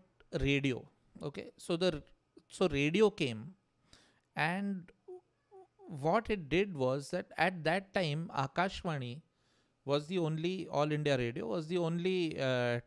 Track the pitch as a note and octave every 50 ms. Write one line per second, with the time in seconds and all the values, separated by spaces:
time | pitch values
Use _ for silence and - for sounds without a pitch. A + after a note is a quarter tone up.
0 | - _ _ _ - _ - D#3 B2+ C#3 C#3 C#3 C3+ C#3 B2 - - - _ _
1 | _ _ _ - - D3 C#3 - - - - _ - - F3 E3 F3+ F#3 D#3+ D3
2 | - - - _ _ _ _ - _ _ - - G3 F3+ D3 C#3 C#3+ D3+ E3 G3+
3 | A3 G#3 G3+ - D#3+ B2+ A2+ A2 A2 D#3+ F#3+ _ _ _ _ _ _ _ - -
4 | _ _ _ _ _ _ _ D3 D3 D#3+ F3 G3 G3+ G3+ G3 F#3 E3+ - - _
5 | _ - F4+ F4+ _ _ _ _ _ _ - F#4+ F#4+ _ _ _ G4 F4 F3+ C#3
6 | C3+ D#3 F3 A3+ A3+ - A3 G3+ D#3+ C3 C#3+ F3 G3+ G#3 F#3 C#3+ C3 B2+ C3 C#3+
7 | C#3 - - F3+ G3 - - - D#3 F3+ F#3+ F3 D3+ D#3 E3 G3 G3 - - G3+
8 | F#3 D3+ C#3+ D#3 E3 - - - C3+ C3+ - - F3+ G3 - - - F#3 D#3 C#3
9 | B2+ B2 A#2+ D3+ - _ _ _ _ _ _ _ _ _ _ _ _ C3+ C#3 D3
10 | D3 D3+ F#3+ F#3 E3+ D3+ D#3+ D#3 D#3+ F3 F#3 F#3 E3 - - C#3+ D3 D3+ D3+ D3
11 | D3+ D3 C#3 B2+ B2 A#2 A#2 D#3+ G#3 A3+ G#3+ F3+ D#3 D#3 F3+ F3+ E3+ D#3+ E3 F3
12 | E3+ F#3 F#3+ F#3 F3 D#3+ D#3 - C#3 C3 B2+ B2 B2 A#2+ A#2+ A#2+ -